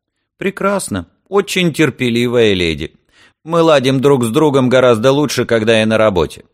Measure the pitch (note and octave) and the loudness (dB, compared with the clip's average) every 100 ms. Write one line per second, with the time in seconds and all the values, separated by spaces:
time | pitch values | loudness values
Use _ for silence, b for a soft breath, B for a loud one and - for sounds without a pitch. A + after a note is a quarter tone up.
0 | _ _ _ _ F3+ F#3+ G3 G3 - F#2+ | _ _ _ _ -8 -4 -4 -4 -6 -10
1 | E2 _ _ G3 G3 F#3 F3 D3+ D#3 - | -10 _ _ -4 -2 -2 -2 0 -2 0
2 | B2+ A#2 A#2+ A#2+ A2 F#2+ E2+ D2+ D#2 _ | -2 -2 0 2 2 2 -2 -4 -8 _
3 | _ b b b D#3 E3 E3 D3 B2+ C3+ | _ b b b -4 0 4 2 2 -2
4 | C3+ C#3 A#2 B2 D#3 C3+ B2+ B2+ B2 A2+ | 0 0 0 0 0 2 2 2 4 2
5 | B2+ C#3 D3 - A#2+ A#2 G#2+ A2 A2 A2 | 2 0 -2 -4 -2 -2 2 0 2 2
6 | G#2+ F#2 D2 - - | 2 0 -2 -6 -20